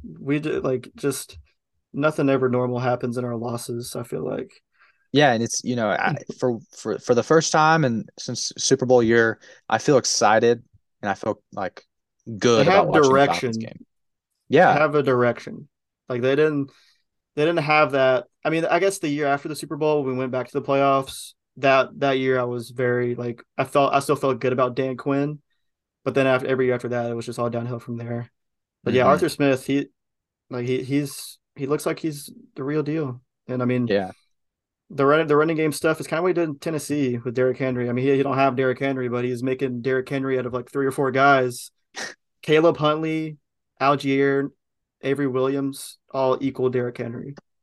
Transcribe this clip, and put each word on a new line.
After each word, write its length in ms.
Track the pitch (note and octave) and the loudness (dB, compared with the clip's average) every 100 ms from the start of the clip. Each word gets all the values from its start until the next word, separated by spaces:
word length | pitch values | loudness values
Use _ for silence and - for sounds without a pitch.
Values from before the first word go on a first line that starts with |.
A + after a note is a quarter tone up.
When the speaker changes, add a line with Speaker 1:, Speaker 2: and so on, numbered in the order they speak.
| - - | -16 -12
Speaker 1:
We 200 | C#3 D3 | -4 -4
do, 220 | D3+ C3 | -2 -4
like, 300 | C3+ B2+ - - | -2 -4 -6 -6
just 420 | C#3+ C3 - - - _ _ _ _ | -4 -4 -8 -20 -20 _ _ _ _
nothing 380 | - D3+ D#3 C#3 | -2 -2 2 2
ever 180 | C3+ B2+ | 2 2
normal 300 | B2 B2 B2 | 0 -2 -2
happens 400 | B2+ B2 B2+ A#2+ | -2 -2 -4 -6
in 60 | |
our 120 | A#2+ A#2 | -6 -6
losses, 580 | A#2 A#2+ - A#2+ B2 | -6 -8 -8 -10 -10
I 80 | - | -10
feel 200 | A2 G2+ | -10 -8
like. 260 | - - - _ _ _ _ _ _ | -6 -6 -10 _ _ _ _ _ _
Speaker 2:
Yeah, 200 | C3+ D3 | 2 4
and 100 | A2+ | 2
it's, 200 | A#2 - | -2 -6
you 140 | - A#2+ | -6 -2
know, 140 | G#2+ | -2
I, 260 | F2+ - D3+ - | 0 -2 -4 -8
Speaker 1:
<laughs> 120 | - | -6
Speaker 2:
for, 200 | C3 A2+ - - | -4 -4 -10 -12
for, 220 | A2 - | -8 -6
for 160 | - | 0
the 80 | A#2+ | 0
first 300 | - D#3+ - | 4 2 4
time 320 | D#3+ D#3 D#3+ | 2 4 4
and 240 | C#3 A2+ - - | 2 -2 -6 -12
since 340 | - B2 - - | -10 -8 -8 -4
Super 300 | - C3+ B2 | 0 2 4
Bowl 160 | B2+ | 4
year, 360 | A2+ A#2 A2+ G#2+ - - - | 6 4 4 0 -10 -18 -4
I 100 | A2+ | -2
feel 200 | - C3+ | 4 2
excited 640 | - - G#2+ A2 A#2 A#2+ - _ _ _ | 4 2 4 6 4 2 -4 _ _ _
and 80 | G#2 | -8
I 40 | |
feel, 280 | F#2+ A2+ - _ | -6 -4 -6 _
like, 320 | G#2 F#2 - _ _ _ _ - G#2+ | -10 -10 -10 _ _ _ _ -14 -2
good 280 | A#2+ A2+ D#3 | 2 4 6
Speaker 1:
They 60 | |
Speaker 2:
about 140 | G3 E3+ | 4 4
Speaker 1:
have 20 | |
Speaker 2:
watching 280 | D#3 C#3 C3+ | 4 6 6
the 40 | |
Falcons 380 | C#3 - B2+ A2+ | 4 2 -2 -6
Speaker 1:
direction. 0 | |
Speaker 2:
game. 260 | - - - _ _ _ _ _ - | -8 -14 -20 _ _ _ _ _ 0
Yeah. 240 | D#3+ F3 | 4 6
Speaker 1:
They 80 | C#3 | 6
have 140 | D3+ | 2
a 80 | D3 | 2
direction. 640 | C3+ B2 A#2+ A2+ - - C#3+ _ _ _ - | 2 2 2 -2 -8 -16 -18 _ _ _ -10
Like, 140 | B2 | -2
they 140 | B2+ C#3 | 0 2
didn't, 340 | D#3 D3 C3+ _ _ _ _ _ _ | 2 0 -4 _ _ _ _ _ _
they 100 | - | -2
didn't 200 | D#3 E3+ | 0 2
have 280 | D3 D3+ D3 | 2 4 4
that. 320 | C3+ C3 B2+ - _ | 4 4 2 -2 _
I 60 | D3+ | -4
mean, 140 | D#3+ | -2
I 140 | E3 E3+ | 0 2
guess 200 | G3 G3 | 0 -2
the 100 | D#3 | -4
year 180 | C#3+ C#3+ | -2 -2
after 220 | C#3 D#3+ | -2 -4
the 80 | D3 | -10
Super 200 | D3+ D3+ | -10 -4
Bowl, 280 | D3+ D3+ | 0 0
we 100 | C3+ | 0
went 180 | B2+ C3 | -4 -4
back 140 | B2+ B2 | -4 -4
to 100 | C#3+ | -6
the 80 | C3+ | 0
playoffs. 680 | C#3 C#3 C3+ C3+ - - - _ - | 2 4 2 -2 -10 -16 -20 _ -2
That, 420 | C#3 C3+ B2 - | 2 4 2 -2
that 180 | C#3 C3 | -2 0
year, 200 | C3 B2+ | 0 0
I 60 | |
was 260 | B2 B2 A#2+ | -2 -6 -8
very, 440 | B2 B2 B2 B2 | -4 -2 0 -2
like, 280 | A#2+ B2 A#2 - - | -4 -8 -10 -12 -6
I 60 | |
felt, 280 | C3 D3 C#3 | -2 2 2
I 80 | C#3 | 2
still 160 | C#3 C#3 | 0 0
felt 240 | C#3 A#2 | 0 0
good 120 | B2+ | -2
about 220 | B2+ B2+ B2 | 0 -2 -2
Dan 200 | C3 B2 | -6 -4
Quinn, 440 | C#3+ C#3 C#3+ D3+ _ _ _ _ _ _ | -4 -2 -2 -6 _ _ _ _ _ _
but 100 | - | -4
then 120 | C3+ C3+ | 0 2
after, 200 | B2+ C3+ | 2 0
every 200 | C3 B2+ | -2 0
year 80 | |
after 160 | B2 A#2+ | -2 -4
that, 200 | A#2+ A#2+ | -6 -4
it 40 | |
was 120 | A#2 A#2 | -6 -8
just 120 | A#2+ | -6
all 120 | A#2+ | -4
downhill 300 | A#2 A#2 A#2+ | -4 -6 -10
from 160 | - A#2 | -10 -10
there. 340 | A#2 A#2 A#2+ _ _ _ _ _ | -8 -10 -10 _ _ _ _ _
But 100 | - | -2
yeah, 80 | B2+ | 2
Speaker 2:
Mm-hmm. 60 | B2+ | 4
Speaker 1:
Arthur 200 | D3+ E3 | 2 0
Smith, 380 | - C#3+ B2+ - | 0 0 0 0
he, 200 | C#3 C#3 _ _ _ _ _ - | -2 -2 _ _ _ _ _ -14
like, 160 | B2 A#2+ | -8 -4
he, 160 | B2+ | -4
he's, 560 | B2+ C#3+ C#3 - - - _ - | -2 -2 -4 -8 -16 -20 _ -10
he 100 | C3+ | -4
looks 200 | D3+ E3 | -2 -2
like 120 | D#3+ | -4
he's 320 | D#3+ D3 - - - | -6 -8 -14 -20 -20
the 80 | - | -10
real 200 | C3+ D3+ | -6 -4
deal. 400 | C#3+ D#3+ C#3 B2 _ _ - | -2 -4 -4 -8 _ _ -8
And 140 | B2+ | -4
I 20 | |
mean, 240 | B2 B2 A#2+ | 0 0 0
Speaker 2:
Yeah. 240 | G2+ F#2+ - _ _ _ _ _ _ - | 0 -2 -10 _ _ _ _ _ _ -12
Speaker 1:
the 140 | D3 | 0
run-, 220 | C#3 D3+ D#3 | 4 4 4
the 100 | D3 | 4
running 200 | D#3 D#3+ | 2 2
game 160 | D#3 | -2
stuff 260 | C#3+ D#3+ D#3 | 0 -2 -2
is 80 | D#3 | -4
kinda 160 | D#3+ | -2
what 60 | F#3 | 0
he 60 | |
did 140 | E3+ E3 | 0 -2
in 100 | C#3 | -4
Tennessee 600 | E3+ D#3 - D3 C3 A#2+ | -6 -6 -4 -2 -2 -2
with 160 | B2 | -4
Derrick 240 | A#2+ C3 B2+ | 0 0 0
Henry. 300 | C3 B2 B2 | -2 -2 -2
I 40 | |
mean, 120 | B2 | -2
he, 120 | C3+ C3+ | 2 2
he 60 | |
don't 140 | C#3 C3 | 2 2
have 180 | C3+ | 0
Derrick 240 | B2 C3 B2 | 2 0 0
Henry, 300 | C#3 C3 B2 | -2 -4 -4
but 160 | B2 | -4
he's 180 | B2 A#2+ | -4 -4
making 400 | C3 C3 C3+ B2 | -4 -2 -4 -4
Derrick 260 | C3 C3 B2 | -2 -2 -2
Henry 300 | C#3 C3+ B2+ | -4 -2 -2
out 80 | B2 | -4
of, 60 | |
like, 180 | B2 B2+ | -6 -6
three 160 | C#3 C3+ | -4 -2
or 60 | |
four 180 | C3+ C3+ | 0 0
guys. 600 | C3 C#3 C3+ B2+ B2 - _ _ | 4 6 6 2 -4 -14 _ _
<laughs> 480 | - - - _ _ | -14 -12 -14 _ _
Caleb 340 | - D#3 E3 E3 | 2 4 4 4
Huntley, 600 | D3+ D#3 D#3+ D#3+ D#3 D3+ _ _ _ - | 0 0 -2 -4 -6 -10 _ _ _ -2
Algier, 720 | C3+ C#3+ C#3 C3+ C#3 C#3 C#3 _ _ _ _ _ | 0 2 2 2 2 2 -2 _ _ _ _ _
Avery 260 | C3 C#3+ C#3 | -4 -2 -2
Williams, 720 | B2+ C3 C#3 C#3 C#3 - - _ | 0 0 0 -4 -6 -14 -18 _
all 260 | C3+ C3 B2+ | -2 0 0
equal 280 | C3+ C3 B2+ | -2 -2 -2
Derrick 280 | B2+ B2 B2 | -2 -4 -6
Henry. 360 | A#2+ A#2+ C#3+ C#3+ - _ | -10 -10 -12 -16 -20 _